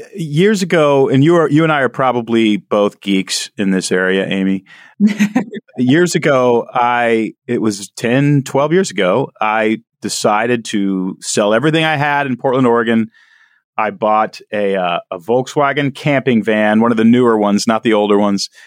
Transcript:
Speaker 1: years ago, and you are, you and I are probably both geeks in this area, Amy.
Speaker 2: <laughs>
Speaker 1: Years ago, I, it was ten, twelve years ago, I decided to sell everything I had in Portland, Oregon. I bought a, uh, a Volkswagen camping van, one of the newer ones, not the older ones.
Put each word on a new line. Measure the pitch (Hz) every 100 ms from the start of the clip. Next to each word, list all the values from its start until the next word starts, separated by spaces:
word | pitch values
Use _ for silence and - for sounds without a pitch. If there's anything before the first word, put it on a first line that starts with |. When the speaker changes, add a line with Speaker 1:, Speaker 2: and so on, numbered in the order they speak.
| -
Speaker 1:
years | 202 160 147 196 214
ago, | 180 175 147 139 131
and | 131
you | 147 170
are, | 151
you | 147
and | 160
I | 147
are | 127
probably | - 131 123 117 117 110 104
both | - 107 101 -
geeks | 101 95 92 - - -
in | 98
this | 95 -
area, | 92 92 95 92
Amy. | 95 95 95 - - - -
Speaker 2:
<laughs> | 208 208 208 - 208 - - -
Speaker 1:
Years | 123 151 175
ago, | 170 156 135 123 120 -
I, | 123 120 120 120 113 110 - -
it | 120
was | 110 98 98 -
ten, | 117 127 143 143
twelve | 135 135 151
years | 175 190
ago, | 95 90 107 139 -
I | 107 110 110 110 - _
decided | 104 - 117 107 120 123 110
to | 107 98 95 92 -
sell | - - 104 110
everything | 151 160
I | 160 151
had | 147 143 139
in | 120
Portland, | 135 127 127
Oregon. | 117 117 113 113 _ _ _ _ _ _ -
I | 107
bought | 98 107 107 110 - -
a, | 104 101 98
uh, | 90 85 -
a | 92
Volkswagen | 85 123 131 151 143 139 143 135
camping | 151 139 123 117
van, | 104 107 107 107
one | 117
of | 113
the | 113
newer | 120 123 110
ones, | 104 101 117
not | 110
the | 120
older | 107 104 101
ones. | 104 98 - _